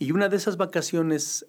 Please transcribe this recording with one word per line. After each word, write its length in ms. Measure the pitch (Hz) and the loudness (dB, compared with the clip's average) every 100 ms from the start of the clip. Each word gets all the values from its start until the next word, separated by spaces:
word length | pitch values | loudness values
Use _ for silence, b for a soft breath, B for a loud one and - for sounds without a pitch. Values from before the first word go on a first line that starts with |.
Y 100 | 135 | 0
una 180 | 170 202 | 2 2
de 80 | 196 | 2
esas 200 | - 180 | 0 -2
vacaciones 880 | 185 180 156 175 160 151 151 - | 0 0 0 0 2 0 -2 -6